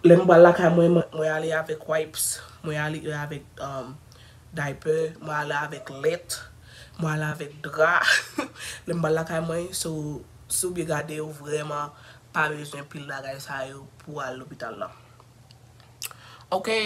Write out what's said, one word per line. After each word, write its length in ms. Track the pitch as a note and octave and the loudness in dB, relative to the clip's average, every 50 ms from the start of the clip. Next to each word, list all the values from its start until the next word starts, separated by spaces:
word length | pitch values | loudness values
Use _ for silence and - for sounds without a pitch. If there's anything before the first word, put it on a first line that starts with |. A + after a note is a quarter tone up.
| - | 12
Lè 80 | E3+ E3+ | 10 10
m 80 | F3+ F3+ | 10 10
bwa 160 | F#3 E3+ E3 | 8 12 12
lakay 320 | F3 F3 F3 F3+ F3+ E3 | 12 12 10 6 4 4
mwen, 240 | E3+ E3+ E3+ E3+ F3 | 6 6 6 6 6
mwen, 120 | E3+ D#3+ - - | 4 2 0 -6
mwen 200 | D#3+ D#3 D#3 D#3 | -2 -2 -2 -2
ale 160 | D#3 D#3+ D#3+ D#3+ D#3+ | -2 -2 -2 -2 -4
avèk 280 | D#3+ D#3 D#3 D#3 - - | -2 -4 -8 -8 -4 -2
wipes, 460 | D#3 D#3+ D#3 D#3 - - - - - - - - - - - | -2 -2 -2 -4 -6 -6 -6 -4 -6 -8 -12 -18 -18 -10 -8
mwen 160 | D#3 D3+ D3+ | -6 -4 -4
ale 240 | D3+ D3+ D#3+ D#3 D3+ D#3 D3+ | -4 -4 -6 -6 -8 -8 -8
avèk, 320 | D3 D3 D3 D#3 C#3+ - - - - C#3 | -8 -8 -8 -10 -12 -14 -16 -14 -12 -10
um, 320 | C#3 C#3 C3+ B2 B2+ C3+ - - - - - - - - - - - - | -10 -8 -10 -10 -12 -16 -18 -20 -20 -20 -20 -20 -20 -20 -20 -20 -12 -8
daype, 400 | D#3 D3 C#3+ C3+ - - D#3 D#3 D#3+ D#3+ D#3+ D#3+ - | -6 -6 -6 -8 -6 -2 -2 0 0 0 -4 -6 -10
mwen 140 | D#3 D#3 D3+ | -10 -6 -6
ale 220 | D3+ D3 D3 D3 | -4 -4 -4 -4
avèk 340 | C#3+ D3+ D3+ D3+ C#3+ - - C3+ C3+ C#3 | -4 -4 -6 -10 -14 -14 -14 -12 -2 0
lèt, 340 | D#3+ E3+ F3 - - - - - - - - - - - - - - - - | 0 0 0 -6 -10 -10 -10 -10 -18 -20 -20 -20 -20 -20 -20 -20 -20 -8 -4
mwen 140 | D#3+ D#3 D3+ | -2 -2 -2
ale 160 | D#3 D#3 D3+ | -2 -2 -4
avèk 260 | D3+ D#3+ D3+ C#3+ D3 D3+ - | -4 -6 -10 -12 -12 -12 -12
dra. 340 | D3 C#3 D#3 D#3 E3 F3 E3 - - - - - - - - B3+ | -8 2 2 4 4 4 4 4 4 2 2 0 -4 -6 -6 -6
<laughs> 440 | C4 - - - - - - - | -6 -10 -14 -12 -12 -12 -12 -6
Lè 80 | - E3 | -6 -4
m 60 | E3+ D#3+ | -2 0
bwa 100 | D#3 D#3+ | 0 0
lakay 300 | E3 E3 E3 E3+ E3 E3 | 0 0 -2 -4 -4 -4
mwen, 260 | E3 D#3+ E3+ F3 F#3 | -2 -4 -4 -6 -6
so, 500 | F3+ - - E3+ D#3+ D#3 D3+ D3+ D3 A#2+ - - - - - | -8 -6 -6 -6 -6 -6 -6 -8 -8 -10 -14 -16 -20 -20 -10
sou 280 | - - - F#3 F3+ F3+ | -6 -4 -2 -2 -2 -4
bi 120 | F3 D#3+ | -4 -2
gade 320 | D#3+ D#3 D3 C#3 D#3+ D#3 D3+ | -2 -2 -4 -4 -6 -8 -8
yo 80 | D#3 D#3 D3+ C#3+ | -8 -10 -10 -14
vreman 520 | C#3+ D3 D3+ D3+ D3+ D3+ D3 D3 D3 D3+ - - - - - - - - | -8 -4 -4 -4 -4 -4 -6 -6 -6 -8 -10 -18 -20 -20 -20 -20 -20 -6
pa 160 | - E3+ D#3 D3+ | -2 -2 0 0
bezwen 340 | D3+ D3 D3 D3 - C#3+ C#3 | -2 -8 -10 -12 -12 -14 -14
pil 200 | - - D#3 C#3+ C#3 | -14 -14 -14 -12 -10
bagay 300 | C#3 C3+ C3+ C3+ C3+ C#3 | -10 -10 -10 -10 -12 -12
sa 220 | - - C#3+ C3+ C3 | -12 -10 -8 -8 -8
yo 200 | C3+ C#3 C#3 C#3 - - - - | -8 -10 -16 -18 -20 -20 -20 -18
pou 180 | - D3+ C#3+ | -12 -10 -10
al 160 | C3+ B2+ B2+ C3 | -8 -8 -10 -12
lopital 380 | C3 C#3+ - - B2 A2+ A2 G2+ | -14 -16 -14 -12 -12 -12 -10 -10
la. 100 | F#2 - - - - - - - - - - - - - - - - - - - - - - - - - - - - - - - - - F3+ | -12 -12 -12 -20 -20 -20 -20 -20 -20 -20 -20 -20 -20 -20 -20 -20 -20 -20 -20 -20 -20 -20 -16 -12 -12 -12 -12 -16 -20 -20 -20 -20 -6 -4 -4
Ok? 160 | F#3+ - A3+ A3 A3 G#3+ | -2 -2 0 0 0 -2